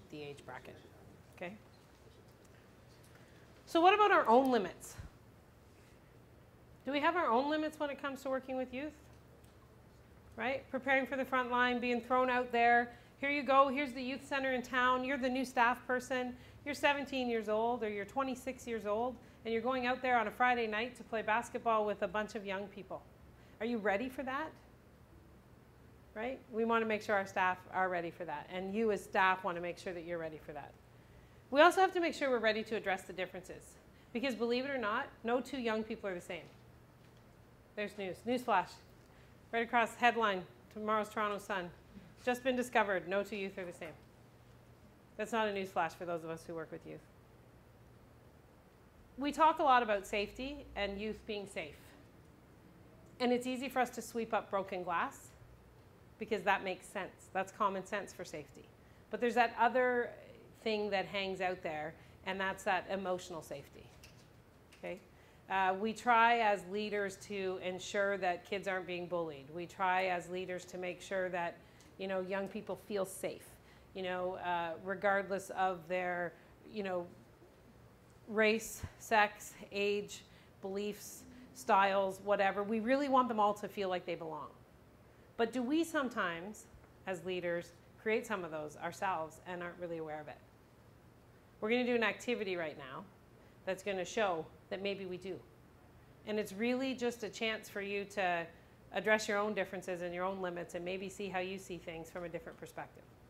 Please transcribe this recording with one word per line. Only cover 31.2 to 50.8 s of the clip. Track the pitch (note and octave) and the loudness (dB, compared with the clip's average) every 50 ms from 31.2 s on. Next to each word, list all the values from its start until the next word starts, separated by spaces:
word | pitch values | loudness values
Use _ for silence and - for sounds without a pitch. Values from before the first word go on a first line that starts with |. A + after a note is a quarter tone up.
| - - - - - - | -20 -20 -20 -20 -10 2
We | B3+ C#4+ | 8 10
also | D#4+ F4 E4+ F#4 | 10 10 10 8
have | F#4+ F#4 | 4 4
to | F#4 F4+ | 4 2
make | E4+ D#4 - | 0 0 0
sure | - D4 C4+ | 0 0 0
we're | B3 A3+ | 2 4
ready | A3 A3 G#3 A3 G#3+ | 4 4 2 2 -2
to | - A3+ | -2 -4
address | G3+ - G3 F#3 F#3+ | -2 0 0 -2 -2
the | - - | -4 -8
differences, | F3+ F3+ F3+ E3+ - F3+ - - D3 C#3 - - - - - - - - - - | -6 -6 -6 -6 -6 -12 -12 -14 -16 -16 -18 -20 -20 -20 -20 -20 -20 -20 -18 -6
because | - A#3 A#3+ C#4 A3+ | -4 -2 -2 -2 0
believe | G3+ A#3+ A#3 A#3+ B3 C4 | 0 0 0 2 0 0
it | C#4+ | -2
or | C#4 C4 | -2 -2
not, | A3 G3+ A3 B3+ C#4 - - - | 0 0 0 0 -2 -4 -10 -6
no | - A3+ A#3+ C4+ | -2 0 0 0
two | B3+ - C#4+ C4 | 0 -2 -6 -4
young | A#3 A3+ A3 A3 G#3+ | -2 0 0 0 -2
people | A3 A3+ - - G3 | -4 -6 -6 -6 -6
are | F3+ | -6
the | F3 | -6
same. | F3 - F3+ D#3+ C#3 C#3 - - - - - - - - - - - - - - - - - - - - - - - - - | -8 -8 -10 -10 -10 -14 -20 -20 -20 -20 -20 -20 -20 -20 -20 -20 -20 -20 -20 -20 -20 -20 -20 -20 -20 -20 -20 -20 -20 -14 -8
There's | G#3 G#3 G3 - | -8 -6 -6 -6
news. | G#3 G3 F#3 E3 - - | -8 -8 -8 -8 -6 -2
Newsflash. | A3+ B3+ B3 B3 A#3+ G#3 F3+ E3+ - - - - - - - - - - - - - - - - - | -2 -2 -2 2 2 2 2 2 0 -8 -18 -20 -20 -20 -20 -20 -20 -20 -20 -20 -20 -20 -20 -12 -4
Right | - A#3 A#3 | -2 -2 0
across | A#3 B3 A#3+ A3+ A3 - | 4 4 4 4 4 2
headline, | - A#3+ A#3+ A3 A#3 A3 G#3 F#3+ F#3 E3+ - - - - - - | 4 4 4 6 6 4 4 2 0 -2 -8 -16 -20 -20 -16 -10
tomorrow's | G#3+ G#3+ G#3+ A3 G#3+ G#3 G#3 | -6 0 2 2 2 0 0
Toronto | - A3+ G#3 G#3 G3+ G3 | -2 -2 0 0 -2 -4
Sun. | - - G#3 F#3 F3 F3 - - - - - - - - - - | -4 -4 -4 -4 -4 -6 -10 -16 -20 -20 -20 -20 -20 -20 -20 -4
"Just | - B3 B3 B3 B3 | 0 0 0 2 0
been | C4+ B3+ | 0 0
discovered, | B3 A#3+ B3 - A#3 G#3 G3+ G3 F3 D#3+ F3 | 0 -2 2 2 4 4 4 2 0 0 0
no | F#3+ G3+ | 0 0
two | G3 G3+ A3 | 0 -2 -4
youth | G3+ F#3+ G3 G3 | -6 -6 -6 -6
are | G3 F3+ | -8 -8
the | F3 | -10
same." | E3+ - F3 D#3 C#3+ - - - - - - - - - - - - - - - - - - - - - - - - | -10 -10 -12 -14 -14 -16 -20 -20 -20 -20 -20 -20 -20 -20 -20 -20 -20 -20 -20 -20 -20 -20 -20 -20 -20 -20 -20 -16 -8
That's | - G#3+ G#3 | -8 -6 -2
not | A#3+ A3 A3 G#3 | 0 0 0 0
a | |
newsflash | G3+ G3 F#3+ F#3+ - F#3 E3 D#3+ | 0 -2 -6 -2 0 0 0 0
for | - - F3+ | -2 -6 -6
those | E3+ E3+ D#3+ | -4 -4 -4
of | D#3+ D#3+ | -4 -8
us | E3 D#3+ - | -10 -10 -10
who | - E3 | -10 -10
work | E3 D#3 - | -10 -10 -10
with | E3+ D#3+ - | -12 -14 -12
youth. | D#3 D#3 D#3+ - - - - - - - - - - - - - - - - - - - - - - - - - - - - - - - - - - - - - - - - - - - | -14 -14 -16 -16 -20 -20 -20 -20 -20 -20 -20 -20 -20 -20 -20 -20 -20 -20 -20 -20 -20 -20 -20 -20 -20 -20 -20 -20 -20 -20 -20 -20 -20 -20 -20 -20 -20 -20 -20 -20 -20 -20 -20 -20 -18 -10
We | B3 C#4 D4 | -6 -4 -4
talk | C#4+ D4 D#4+ D#4 D#4+ E4 | 4 6 6 6 6 6
a | |
lot | D#4+ C4+ B3+ B3 | 6 6 6 6
about | A#3+ G#3+ G#3 G3 G3 | 6 4 0 0 0
safety | - A3+ G#3 G3+ G#3 - - B3+ C#4 D4 C#4+ - - - | -2 -2 -2 -2 -2 -6 -8 -8 -8 -8 -10 -12 -10 -4
and | G3+ | -4